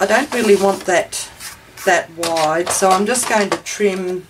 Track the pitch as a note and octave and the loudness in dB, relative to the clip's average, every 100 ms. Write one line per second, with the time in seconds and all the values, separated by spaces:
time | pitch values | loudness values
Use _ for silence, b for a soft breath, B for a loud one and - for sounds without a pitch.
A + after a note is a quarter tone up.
0 | G3 A3 D4 B3 A3 G3 G3 F#3+ - E3+ | 0 0 0 0 4 4 4 0 0 0
1 | - - - - - - - - G3 F3 | -2 -8 -12 -14 -18 -18 -20 -6 0 0
2 | - E3 E3 E3 D#3 D#3+ F3 - F#3+ F#3 | 0 -6 -4 0 0 0 -2 0 2 2
3 | G#3 B3 - A3 G3 E3+ - - G#3 F#3+ | 2 -2 0 0 0 -4 -6 -2 -2 0
4 | F3+ F#3 | -6 -8